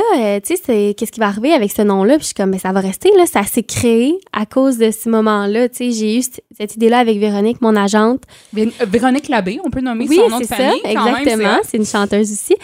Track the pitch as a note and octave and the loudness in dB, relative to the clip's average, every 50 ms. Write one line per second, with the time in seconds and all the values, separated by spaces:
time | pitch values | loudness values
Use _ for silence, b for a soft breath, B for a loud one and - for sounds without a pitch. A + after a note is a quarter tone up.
0 | G#4+ A#4 G4 C#4 A3 G#3 G3+ G3+ G3+ - E4 F#4+ - - A#3 G#3 G#3 G#3 G#3 - | 2 2 2 2 0 0 -2 -2 -2 -4 -4 -4 -2 0 0 2 2 0 -2 -4
1 | A3+ - - A3 A3 G3+ G3+ G#3+ A3 D4 E4+ C#4 G#3 G3+ - - G#3+ G3+ G3 G3 | -6 -8 -4 -2 -2 -2 -2 0 0 2 2 2 2 0 0 0 0 2 2 2
2 | F#3+ G#3+ C#4+ D#4 - - - - G3 F#3+ F#3+ F#3 - F#3 F#3+ G3 F#3+ F#3+ G3 - | 4 4 2 2 0 -2 -4 -2 -2 -2 -2 -2 -2 -2 -2 -2 -2 -2 -4 0
3 | - F4+ G#4 F#4 F4 D#4+ - G#3+ G#3 - - B3 G#3+ - - - - A#3 A3+ A3+ | 2 4 4 4 4 2 0 -2 -2 -2 -2 -4 -4 -4 -4 -2 0 2 2 2
4 | A#3+ C#4 E4+ F#4+ - - - G#3 G#3+ - - C4 C4+ C4+ C4 A3+ A3+ A3 G#3+ - | 2 2 0 -2 -4 -8 -6 -6 -6 -4 0 0 2 2 2 2 0 0 0 -2
5 | - A3+ A3+ A3 A3 A3 G#3+ G#3 G3+ G3+ G#3 A3+ B3 A#3+ B3 - B3 B3 A#3 A3 | -4 -2 0 0 2 2 0 0 0 -2 0 0 -2 -2 -2 -4 -4 -4 -2 -2
6 | G#3+ G#3+ G#3+ B3 B3 - - - - _ - - G#3 G#3 - A3 A3+ A3+ A#3+ B3 | -2 -2 0 -2 -2 -4 -8 -14 -20 _ -14 -12 -12 -10 -4 0 2 4 4 4
7 | B3 A3+ A3 G3+ G#3 G#3+ G3+ G3+ G3+ A3 A#3+ - B3 A3 G#3+ G#3 G3+ G3+ G#3 G#3+ | 2 2 0 0 0 -2 0 0 0 -2 -2 0 0 2 2 2 2 2 2 2
8 | G#3+ A3+ B3 C4+ - B B B B B B G#3 A3 A#3 A3+ - B3 G3 F#3 A#3 | 2 2 0 -2 -6 B B B B B B -4 -2 -2 -2 -4 -4 -2 0 0
9 | A#3+ C4 B3 C#4+ D4+ - C#4+ A3 F#3 F3+ G#3+ D#4+ G4 C#4+ A3+ C4 B3+ B3+ A#3 A3+ | 2 2 0 0 -2 -2 -2 -2 -2 -2 -6 -6 -6 -6 -6 -4 -4 -4 -4 -4
10 | B3 C4+ D4+ F4 A#4 A4+ - B3 B3+ G#3+ B3 B3 B3+ C#4 G#4 C#5 A#4 - - C#4+ | -2 2 2 4 4 4 2 -2 -4 -4 -2 -2 0 0 0 0 -2 -2 -2 0
11 | A#3 A#3 B3+ B3 C#4+ C#4 A3+ A3 G#3 G3 A3 E4 G#4+ - - A3+ G#3+ - - G#3 | 0 0 0 0 0 0 0 2 2 2 2 0 0 -2 -2 -2 -2 -2 -2 -2
12 | G3+ G3+ G#3 G3+ A3 G#3 G#3+ G3+ - - F4+ - | -2 0 0 0 0 -2 -4 -6 -2 0 -2 -2